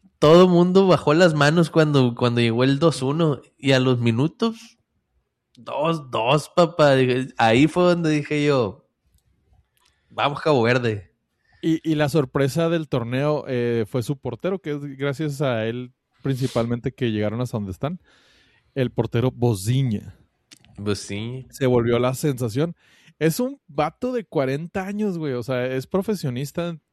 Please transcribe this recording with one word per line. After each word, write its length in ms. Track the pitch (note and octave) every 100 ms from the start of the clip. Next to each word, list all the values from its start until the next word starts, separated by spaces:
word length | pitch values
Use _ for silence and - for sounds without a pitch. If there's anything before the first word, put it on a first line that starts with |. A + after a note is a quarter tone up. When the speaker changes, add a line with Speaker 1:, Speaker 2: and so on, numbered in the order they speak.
| _ -
Speaker 1:
todo 300 | D3+ E3+ F#3
mundo 380 | F3 F3+ F#3 G3
bajó 260 | D3+ -
las 200 | D#3 F#3
manos 360 | D3+ C#3+ E3+ D#3+
cuando, 460 | D#3+ D3+ C#3+ B2+ A#2+
cuando 260 | B2 A#2+
llegó 240 | A#2 A2+ B2+
el 140 | C#3
dos 220 | D#3+ C#3
uno. 400 | C3 D3+ D#3+ C3+ - _
Y 140 | C#3
a 80 | C3
los 200 | C3 B2
minutos, 760 | A#2 A2+ D#3 - A#3 A3 - _ _ _ _ _ _ _ _ _
dos 560 | A#2 A#2+ D#3 E3 C3+
dos, 380 | A#2 A#2 D3 -
papá. 420 | - E3 E3 D3 C3+
Dije, 320 | B2+ B2 C3 -
ahí 300 | A#2 A#2+ D3+
fue 160 | F3+
donde 260 | F3+ F3 D#3+
dije 360 | D3+ C#3 D3 D3
yo, 440 | C#3 G#2+ - _ _ _ _ _ _ _ _ _ _ _ _ _
"Vamos, 320 | G#2+ B2+ D3
Cabo 200 | D#3+ C#3
Verde". 520 | A2+ B2+ A#2+ G#2 - _ _ _ _ _
Speaker 2:
Y, 180 | E3 D#3+ D#3+
y 60 | D3+
la 140 | D3
sorpresa 580 | D#3+ C3 C#3+ C#3 C3+ E3
del 220 | E3+ D#3
torneo, 560 | C3+ A#2 B2+ D3 D3+ -
eh, 380 | B2+ A#2+ A#2 G#2
fue 160 | C3
su 140 | A2+ C#3
portero, 420 | B2+ A#2 F3 F#3+
que 120 | D#3
es 100 | D3 C#3+ C3+
gracias 440 | C#3+ C#3 D#3 C3+
a 240 | C#3+ A#2 A2
él 280 | B2 B2 _ _ _
principalmente 680 | C#3 C3 B2+ A#2+ A#2 A#2+ B2+
que 180 | - A#2+
llegaron 260 | G#2+ G#2 A2
hasta 160 | B2 A2+
donde 160 | G2
están. 300 | F2+ C#3+ F3+ _ _ _ _ _ _ _ -
El 160 | B2
portero 400 | - A2+ A#2+ B2+
Boziña. 840 | B2+ A#2+ G2+ G2+ C3 C3 G#2 G2 - _ _ _ - _ -
Speaker 1:
Boziña. 680 | G#2 G2 - G2+ A2+ B2+ B2
Speaker 2:
Se 160 | - C3
volvió 320 | B2 A#2 A#2
la 140 | B2 C3
sensación. 600 | D3+ B2 A#2+ A2 E3+ - _ _ _ -
Es 200 | D#3 D#3+
un 220 | B3 C#4+ _
vato 440 | C#3+ D3+ - B3
de 140 | B3 F3+
cuarenta 600 | D#3 C3 C#3+ E3+ G3+ F#3+
años, 300 | G#3 G#3+ E3+
güey. 160 | D3+
O 100 | B2
sea, 240 | A#2+ B2+ B2+
es 180 | C3 C3+
profesionista 880 | F#3 G3 G3+ C#3 B2 C#3 - E3+ D#3+ _